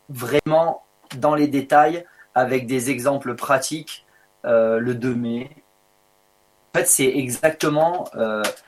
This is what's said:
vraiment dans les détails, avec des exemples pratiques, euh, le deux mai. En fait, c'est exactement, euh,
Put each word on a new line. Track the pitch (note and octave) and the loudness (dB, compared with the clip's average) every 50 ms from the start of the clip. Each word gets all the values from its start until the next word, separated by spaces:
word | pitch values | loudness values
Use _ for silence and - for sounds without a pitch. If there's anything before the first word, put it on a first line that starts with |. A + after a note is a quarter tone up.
| _ - | _ -14
vraiment | C#3 A#2+ B2 A#2 C3+ D3 - D#3 D#3 D#3+ E3 E3+ E3 - - _ _ _ _ - - | -12 -10 -4 0 0 0 2 4 4 4 4 2 0 -4 -8 _ _ _ _ -16 -6
dans | C3 C3 D3 D3+ | 0 0 2 2
les | D3+ D3 | 4 2
détails, | C#3 C3 C#3 - - D3 D3 D3+ D#3 E3 E3+ E3+ - _ - - _ - | 2 0 0 0 4 4 6 6 4 2 -4 -8 -12 _ -20 -12 _ 0
avec | - A2 A#2 C3+ B2+ B2 | 0 0 2 0 -2 -2
des | A2+ C3 C3 A#2+ C3+ | -2 -2 -2 0 -2
exemples | C3+ A#2+ A#2+ C#3+ C#3 C#3 - C3 B2 | -2 -2 0 -2 -2 -2 -4 -6 -8
pratiques, | A#2 - - C#3 C3 - - D3+ D#3+ D3+ - - - _ _ _ _ _ _ _ _ - | -6 -2 0 0 0 0 -2 -8 -8 -10 -12 -18 -20 _ _ _ _ _ _ _ _ -2
euh, | - A#2 A2+ A2+ A2+ A2+ A2+ | 2 2 4 4 2 2 0
le | A#2 B2 B2 | 0 -2 -4
deux | A#2 A#2+ C3 A#2+ | -4 -2 -4 -4
mai. | A#2+ A#2+ A#2 A#2 A#2+ B2 - - _ _ _ _ _ _ _ _ _ _ _ _ _ _ _ _ _ _ _ _ _ _ _ - | -4 -4 -4 -6 -8 -8 -12 -16 _ _ _ _ _ _ _ _ _ _ _ _ _ _ _ _ _ _ _ _ _ _ _ -2
En | E3+ | -2
fait, | E3+ | 0
c'est | - - - C3+ | 2 2 2 2
exactement, | C3 C3 C#3+ C3 B2 A#2+ - - D#3 D#3 - - D3+ D3 D3+ D#3+ E3+ F3 F3+ D3+ - - | 0 0 0 -2 -4 -2 0 0 0 0 0 -2 0 2 2 2 0 0 -4 -8 -8 -6
euh, | - A2+ A2 G#2+ G#2+ G#2+ G#2 - - - | -4 -4 -2 -2 -2 -4 -4 -6 -8 -16